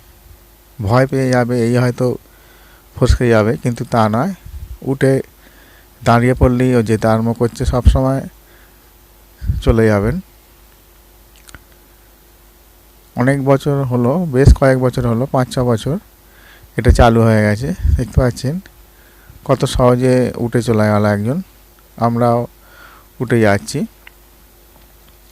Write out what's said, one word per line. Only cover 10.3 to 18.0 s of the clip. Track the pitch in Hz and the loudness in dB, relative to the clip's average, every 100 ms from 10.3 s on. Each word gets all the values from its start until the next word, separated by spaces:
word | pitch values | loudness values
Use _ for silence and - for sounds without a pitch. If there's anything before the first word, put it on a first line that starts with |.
| _ _ _ _ _ _ _ _ _ _ - - - _ - _ _ _ _ _ _ _ _ _ _ _ _ _ - | _ _ _ _ _ _ _ _ _ _ -20 -20 -20 _ -20 _ _ _ _ _ _ _ _ _ _ _ _ _ -4
অনেক | 127 143 135 | -2 0 0
বছর | 135 151 139 | 0 0 -2
হলো, | 131 123 120 160 170 | -2 -2 0 -2 -2
বেশ | 127 139 | 2 4
কয়েক | - 135 131 | 4 2 2
বছর | 127 127 120 | 0 -2 -2
হলো, | 113 139 | -2 -2
পাঁচ | 139 123 | -2 -2
ছ | - | -2
বছর | 123 113 127 185 - _ _ - - - - - | -2 -2 -2 -6 -10 _ _ -20 -20 -20 -10 -2
এটা | 117 | 2
চালু | - 123 113 | 6 6 6
হয়ে | 113 110 | 4 4
গেছে। | 107 107 143 185 - | 2 0 -4 -4 -2
দেখতে | - | 0